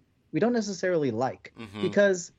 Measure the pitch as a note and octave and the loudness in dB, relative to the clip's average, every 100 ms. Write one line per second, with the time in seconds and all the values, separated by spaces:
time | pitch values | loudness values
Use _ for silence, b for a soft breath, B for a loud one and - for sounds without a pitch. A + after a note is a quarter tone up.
0 | _ _ _ D#3 A3+ A#3+ G#3 F3+ F#3 F3 | _ _ _ 0 0 0 -4 -4 0 2
1 | C#3+ A2 B2+ F#2+ - - A2+ G#2 G#2 C#3+ | 0 0 -4 -4 -16 -16 -12 -4 0 4
2 | G3+ F#2 - | 4 2 -4